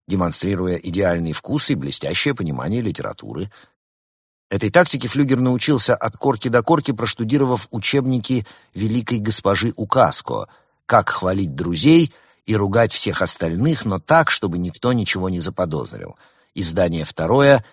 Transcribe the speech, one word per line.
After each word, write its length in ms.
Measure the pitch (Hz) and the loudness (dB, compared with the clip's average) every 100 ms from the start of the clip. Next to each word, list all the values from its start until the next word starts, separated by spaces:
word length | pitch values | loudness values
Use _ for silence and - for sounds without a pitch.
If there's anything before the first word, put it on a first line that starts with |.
| - | -4
демонстрируя 680 | 92 87 - 95 92 90 87 | -2 -2 -2 -4 -2 -2 -4
идеальный 580 | 92 92 95 87 82 | -4 0 0 0 -2
вкус 360 | 76 - 143 - | -4 -4 -2 0
и 60 | 85 | -2
блестящее 580 | 69 - 71 - 147 | -4 -6 -4 -2 -2
понимание 480 | 135 85 64 73 117 | -4 -6 -4 -4 -4
литературы. 680 | 107 - 53 - 53 65 101 - _ _ _ _ _ _ _ _ - | -4 -6 -10 -12 -12 -10 -10 -12 _ _ _ _ _ _ _ _ -8
Этой 180 | 101 104 | -4 2
тактике 380 | 170 180 131 120 | 4 4 0 -2
Флюгер 320 | 139 139 127 | 0 2 4
научился 560 | 127 123 - 131 - 117 | 2 2 2 2 2 0
от 220 | 110 - | -2 -2
корки 320 | 139 117 123 | 0 0 2
до 120 | 120 | 0
корки, 300 | 113 160 143 | 4 0 0
проштудировав 800 | 107 117 - 110 139 135 120 - | -4 -4 -4 -2 0 2 0 -4
учебники 720 | 110 - 139 131 127 - 127 - - _ | -6 -2 0 0 -2 0 -4 -4 -16 _
великой 460 | 90 107 120 110 120 | -4 -2 -2 -2 -4
госпожи 520 | 107 - 101 98 120 - | 0 0 0 0 -2 -4
Укаско, 720 | 104 131 87 - - 55 - _ _ _ - | -2 4 4 2 -4 -8 -8 _ _ _ 2
как 240 | 113 - | 2 2
хвалить 460 | - 92 98 87 69 | -2 -2 -2 -2 -4
друзей 580 | 87 82 143 165 156 _ _ _ - | -4 2 6 6 4 _ _ _ -2
и 80 | 107 | 0
ругать 340 | 98 113 113 | 2 2 2
всех 300 | - 101 80 | 0 -2 0
остальных, 640 | 87 - 82 85 147 151 110 | -2 0 -2 0 0 0 -2
но 120 | 95 | -4
так, 320 | - 165 151 | 2 2 4
чтобы 280 | - 95 87 | -2 -2 -4
никто 340 | 90 - 123 | -6 -4 0
ничего 380 | 123 98 92 92 | 0 0 -2 -2
не 100 | 87 | -4
заподозрил. 800 | 85 - 90 76 55 53 50 - _ _ _ | -4 -4 -2 -2 -6 -12 -16 -18 _ _ _
Издание 520 | 87 85 85 90 82 76 | -6 -4 0 0 0 -6
второе, 580 | - 82 131 143 131 - | -4 2 6 6 6 2